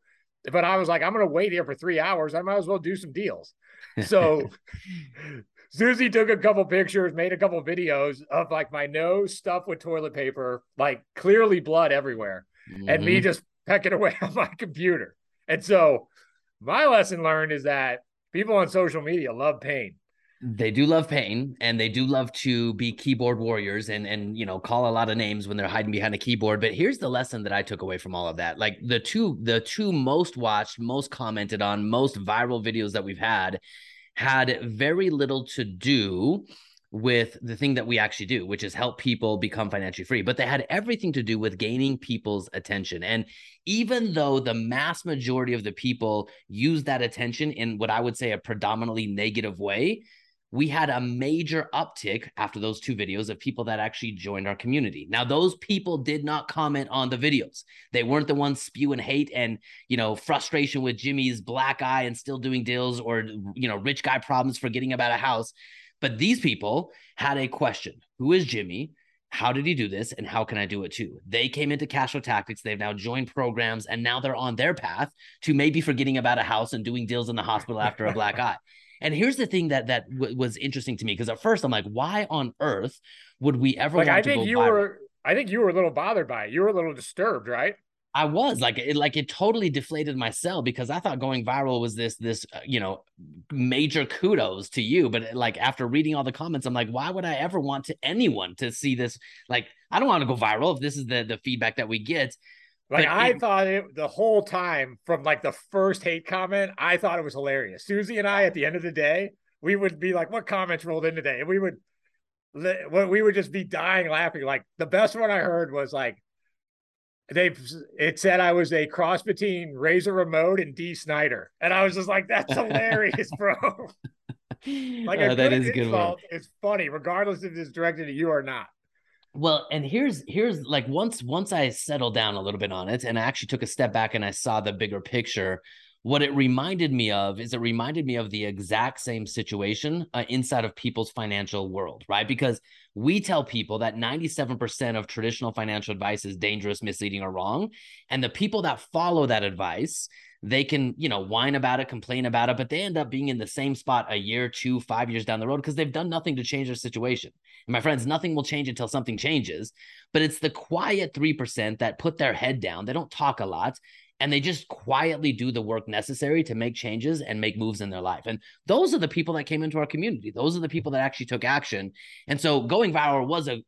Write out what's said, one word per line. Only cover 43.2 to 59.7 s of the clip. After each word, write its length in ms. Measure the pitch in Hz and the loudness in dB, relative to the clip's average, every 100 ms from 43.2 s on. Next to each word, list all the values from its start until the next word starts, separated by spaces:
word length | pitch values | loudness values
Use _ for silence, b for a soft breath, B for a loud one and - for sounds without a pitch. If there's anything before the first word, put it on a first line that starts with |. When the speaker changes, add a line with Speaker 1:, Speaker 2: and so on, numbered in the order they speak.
| - B B B 175 | -4 B B B -2
Speaker 2:
even 460 | 220 226 247 220 | 0 2 0 0
though 260 | 160 139 135 | 2 4 2
the 140 | 120 | 2
mass 500 | 113 113 127 156 165 | -2 0 0 -2 -4
majority 500 | 170 139 123 127 123 | -4 -4 0 0 0
of 100 | 117 | -2
the 80 | 101 | -4
people 560 | - 127 123 110 107 98 B B | -4 -2 0 0 0 -4 B B
use 360 | 101 147 156 | 0 0 2
that 180 | 139 127 | 0 0
attention 480 | 120 - 120 117 151 | -2 -2 -4 -2 -4
in 280 | 113 113 104 | -2 -4 -2
what 120 | 110 | 0
I 80 | 110 | 0
would 160 | 120 - | 0 -2
say 140 | 120 | -2
a 60 | 104 | -4
predominantly 680 | - 107 104 110 117 110 107 | -4 -4 -2 -2 -2 -2 -2
negative 500 | 101 107 107 107 90 | -2 -2 0 -4 -4
way, 440 | 101 101 170 226 b b b b _ | -2 0 0 -2 b b b b _
we 160 | 120 156 | -2 0
had 200 | 160 151 | 2 2
a 120 | 123 | 0
major 680 | 123 123 139 160 151 160 - | -2 -2 0 0 0 -4 -2
uptick 540 | 143 165 - 104 113 - - | -4 -4 -6 -6 -6 -6 -6
after 240 | 104 107 | -6 -4
those 180 | 110 104 | -4 -4
two 160 | - | -4
videos 340 | 107 95 98 107 | -4 -4 -4 -6
of 120 | 104 | -6
people 240 | 135 120 | -6 -6
that 160 | 113 110 | -4 -2
actually 320 | 110 - 117 | -4 -6 -8
joined 340 | 92 98 98 98 | -8 -6 -4 -4
our 80 | |
community. 500 | 101 120 143 104 82 87 | -4 0 0 0 -4 -4
Now, 140 | 113 | -2
those 320 | 120 151 180 - | 2 2 2 0
people 420 | - 190 185 156 | -2 -2 0 -2
did 240 | 131 147 | -2 -2
not 240 | 147 151 - | -2 -4 -4
comment 400 | 160 151 139 131 | -2 0 0 -2
on 180 | 131 127 | -2 0
the 80 | 123 | 0
videos. 460 | 147 135 - - - B B | 2 2 0 -10 -20 B B
They 140 | 123 | 0
weren't 240 | 117 151 147 | 2 2 2
the 80 | 143 | 2
ones 260 | 143 135 | 2 -2
spewing 380 | - - 143 120 | -6 -2 0 0
hate 320 | 107 143 147 | 0 0 0
and, 240 | 127 113 107 B | 0 -2 -4 B